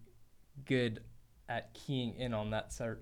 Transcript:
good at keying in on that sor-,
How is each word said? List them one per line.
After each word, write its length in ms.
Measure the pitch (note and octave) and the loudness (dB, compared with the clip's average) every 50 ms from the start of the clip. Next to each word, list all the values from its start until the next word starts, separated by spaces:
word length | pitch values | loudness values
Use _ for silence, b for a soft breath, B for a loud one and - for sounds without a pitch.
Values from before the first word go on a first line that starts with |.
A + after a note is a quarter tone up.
| - - - - - - - - - - - C#3 C3+ | -16 -20 -20 -20 -20 -20 -20 -20 -20 -18 -16 -14 2
good 380 | - C3+ B2+ A#2+ A#2 A2 - - - - - - - - - - - | 4 4 6 6 4 2 -2 -8 -14 -16 -18 -20 -20 -20 -16 -6 -2
at 240 | A#2+ A#2 - - - | -2 -2 -2 -6 -14
keying 420 | - - - C#3 C3 B2 A#2 F#2 | -8 -2 0 2 2 2 0 -2
in 160 | - B2+ B2 C3+ | -2 0 0 2
on 160 | C3 G#2+ G#2+ | 2 2 2
that 220 | C3 - - - | 0 0 0 -2
sor-, 280 | - - B2 A2+ A2 - | -4 -2 -2 -2 -2 -4